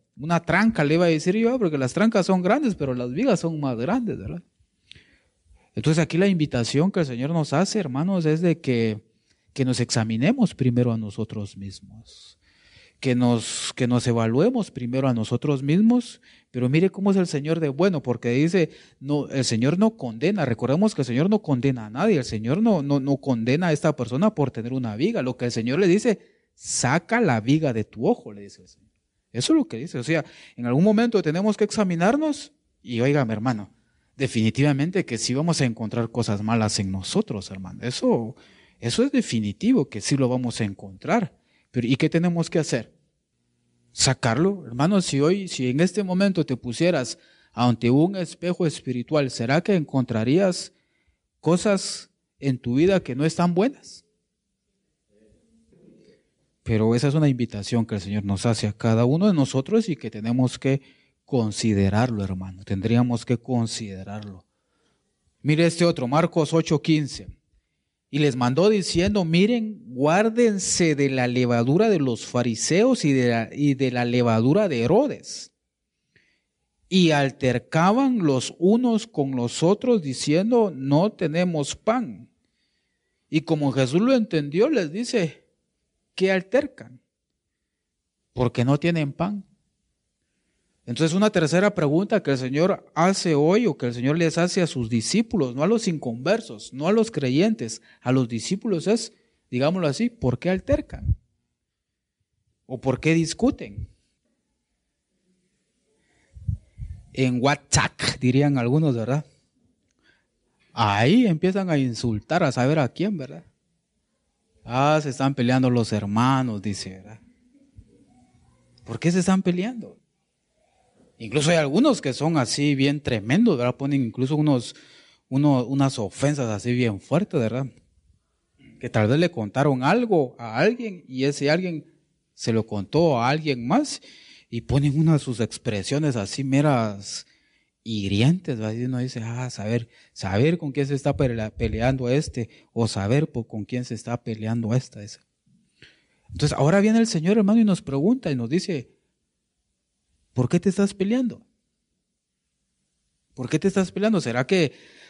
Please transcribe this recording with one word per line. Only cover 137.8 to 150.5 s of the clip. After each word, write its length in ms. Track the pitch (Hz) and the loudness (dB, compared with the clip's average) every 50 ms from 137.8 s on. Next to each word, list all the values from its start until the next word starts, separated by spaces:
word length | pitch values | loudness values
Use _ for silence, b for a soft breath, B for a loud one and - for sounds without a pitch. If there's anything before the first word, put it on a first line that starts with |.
| - | -10
hirientes, 760 | 113 113 104 98 98 101 101 117 143 175 185 - - 131 110 | -8 -6 -4 -2 -2 0 2 4 4 2 2 -2 -6 -8 -6
¿verdad? 160 | 110 107 110 | -6 -6 -6
Y 120 | 117 123 | -4 -6
uno 120 | 127 131 123 | -4 -4 -4
dice, 240 | 123 127 - 120 113 | -6 -6 -6 -8 -8
"Ah, 280 | 113 117 123 127 123 | -8 -8 -8 -8 -10
saber, 380 | - - 101 107 117 120 117 b b b b b b | -10 -10 -6 -4 -2 -4 -4 b b b b b b
saber 440 | - - 95 95 104 127 156 175 170 | -10 -6 -2 0 2 2 2 2 0
con 140 | - 143 | -4 -6
quién 160 | 127 143 139 135 | -4 -4 -2 -2
se 80 | 143 | -2
está 200 | 131 - 147 135 | -2 -2 -2 0
pelea-, 360 | - 147 127 117 113 107 107 | 0 0 0 0 -2 -6 -6
peleando 580 | - - 117 110 107 107 117 127 135 131 123 120 | -6 -4 -4 -4 -2 0 0 0 0 0 0 0
este 400 | 127 147 156 - - 127 113 b b b b b b | 0 0 0 -2 -6 -8 -8 b b b b b b
o 140 | 113 117 107 | -2 -2 0
saber 440 | - 104 98 104 123 147 156 - | 0 -2 0 2 2 2 0 0
po-, 160 | - 123 110 - | -4 -8 -10 -8
con 160 | - 107 101 | -10 -12 -10
quién 220 | - 123 123 123 | -8 -8 -8 -6
se 80 | - 120 | -6 -10
está 300 | 107 - 120 120 - - | -10 -8 -8 -8 -8 -6
peleando 500 | 120 110 107 110 110 113 120 113 104 117 | -8 -8 -6 -4 -4 -4 -4 -2 0 0
esta", 280 | 131 - - - 110 | -2 -2 -4 -16 -18
dice. 180 | 104 113 - - _ _ _ _ _ _ _ _ _ _ b b b b b b b b b b b b | -16 -16 -18 -20 _ _ _ _ _ _ _ _ _ _ b b b b b b b b b b b b
Entonces, 260 | - - 143 147 - - | -8 -4 -2 -2 0 2
ahora 220 | 135 151 180 202 | 2 4 4 4
viene 180 | 196 214 220 226 | 4 4 4 4
el 80 | 226 | 2
Señor, 320 | 220 - 170 156 185 208 226 | 2 0 -2 0 2 2 2
hermano, 240 | 202 196 220 233 | 4 4 4 4
y 20 | 220 | 4
nos 200 | 202 180 - - | 4 2 0 -2
pregunta 480 | - 135 139 147 202 254 262 - 170 | -4 -4 0 2 2 0 0 0 -4
y 40 | 143 | -4
nos 140 | 123 117 113 | -2 -2 -2
dice, 400 | 147 185 - - 180 135 113 _ _ _ _ _ _ _ _ _ _ _ _ _ _ _ _ _ _ _ _ _ _ _ _ _ _ _ _ _ - | -2 -2 -2 -2 -6 -6 -8 _ _ _ _ _ _ _ _ _ _ _ _ _ _ _ _ _ _ _ _ _ _ _ _ _ _ _ _ _ -2
"¿Por 140 | 127 123 | 0 0
qué 140 | 123 | 2